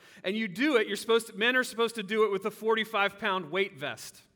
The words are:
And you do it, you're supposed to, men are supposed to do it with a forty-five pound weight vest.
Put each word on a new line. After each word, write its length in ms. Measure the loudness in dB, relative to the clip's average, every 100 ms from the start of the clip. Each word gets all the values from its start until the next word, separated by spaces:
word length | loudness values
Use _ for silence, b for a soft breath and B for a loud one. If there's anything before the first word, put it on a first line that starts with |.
| B B
And 140 | -4 -2
you 120 | -4
do 280 | 0 2 4
it, 100 | 2
you're 100 | -4
supposed 320 | 2 2 2
to, 80 | 0
men 200 | 2 2
are 80 |
supposed 300 | 0 0 -2
to 80 | -2
do 220 | -4 2
it 60 | 2
with 140 | 2
a 60 | -4
forty-five 680 | -4 0 0 0 0 0 0
pound 320 | -2 -2 -2
weight 280 | -2 -2 -4
vest. 420 | -8 -8 -14 -18 _